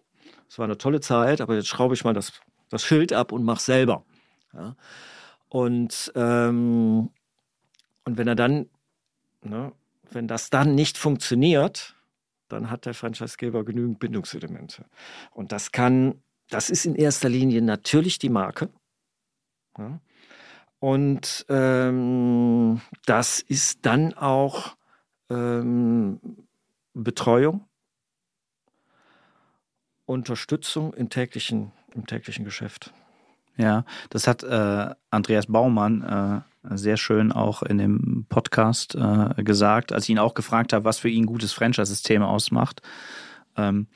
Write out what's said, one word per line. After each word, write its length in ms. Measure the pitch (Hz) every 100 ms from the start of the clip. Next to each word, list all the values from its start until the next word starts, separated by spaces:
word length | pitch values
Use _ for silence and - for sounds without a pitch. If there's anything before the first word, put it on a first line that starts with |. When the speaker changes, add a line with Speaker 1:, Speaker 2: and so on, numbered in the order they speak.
| _ _ - - _
Speaker 1:
es 100 | -
war 60 |
eine 140 | 110 104
tolle 220 | 135 147
Zeit, 400 | - 120 120 147
aber 140 | 117
jetzt 140 | 107 101
schraube 260 | - 127
ich 100 | 127
mal 100 | 120
das, 180 | 104 - - _ _ _
das 160 | 113
Schild 280 | - 156 175
ab 200 | 113 120
und 120 | 113
mach 160 | 113 110
selber.“ 440 | - 131 127 87 - _ _ _ _
Ja? 240 | - 95 131 - - - - - _ _
Und, 640 | 131 120 120 117 - -
ähm, 960 | 123 120 120 120 120 120 117 113 110 113 - _ _ _ _ _ _ _ _
und 140 | - 113
wenn 100 | 117
er 60 |
dann, 320 | 117 120 147 - _ _ _ _ _ _ _
ne, 300 | 208 208 135 - _ _ _
wenn 160 | 120 113
das 240 | 113 -
dann 240 | 135 147
nicht 220 | 139 151 -
funktioniert, 1000 | 151 135 - 123 156 151 180 - - - _ _ _ _ _
dann 220 | 107 113
hat 160 | 120 120
der 80 |
Franchisegeber 720 | 117 117 113 113 - 120 113
genügend 340 | 107 117 120 110
Bindungselemente. 840 | 120 110 - - 82 - - - - - - - -
Und 200 | - 101
das 180 | 101 -
kann, 440 | - 123 131 131 - _ _ _
das 200 | 107 -
ist 160 | 180
in 120 | 170 151
erster 320 | 151 139 131
Linie 340 | 127 131 117
natürlich 560 | 113 104 - 151 175 -
die 100 | 135
Marke. 420 | 107 95 - - - _ _ _ _ _ _ _ _ _ -
Ja? 220 | 107 160 - _ _ - - - _ _
Und, 680 | 135 135 143 135 - - -
ähm, 1300 | 139 131 127 127 127 123 127 123 120 120 117 113 117 - - -
das 320 | 113 123 -
ist 460 | - 135 - - 123
dann 280 | 127 160
auch, 600 | - 139 131 139 - - - _ _ _ _ -
ähm, 880 | 120 120 120 120 120 117 117 101 - - - _ _ _ _ _
Betreuung, 760 | - 113 - 120 120 147 196 - _ _ _ _ _ _ _ _ _ _ _ _ _ _ _ _ _ _ _ _ _ _ _ -
Unterstützung 880 | 127 120 120 - 151 - 160 156
im 140 | - 120
täglichen, 640 | 131 123 107 - 110 104 - _
im 120 | 120 -
täglichen 380 | 113 - -
Geschäft. 480 | 104 - 107 - - - _ _ _ _ _ -
Speaker 2:
Ja, 280 | 110 107 - - -
das 180 | 107 -
hat, 160 | 117
äh, 520 | 127 117 104 101 101 - _
Andreas 360 | 110 101 107 101
Baumann, 560 | 113 127 107 104 113
äh, 760 | - 101 98 104 - _ - 98
sehr 200 | 104 -
schön 340 | - 107 110
auch 300 | 113 107 -
in 160 | - 101
dem 480 | 101 107 - 123 -
Podcast, 640 | 113 - - 113 117 -
äh, 480 | - 110 104 104 -
gesagt, 500 | 107 101 104 110 -
als 120 | -
ich 60 | 104
ihn 80 | 110
auch 160 | 113
gefragt 380 | - - 117 113
habe, 120 | 110
was 140 | 110 110
für 100 | 123
ihn 160 | 113
ein 20 | 113
gutes 260 | 117 104
Franchise-System 720 | - 117 117 98 101 - 107
ausmacht. 580 | 98 101 - 120 - - - - - - - - _ -
Ähm, 300 | 101 101 107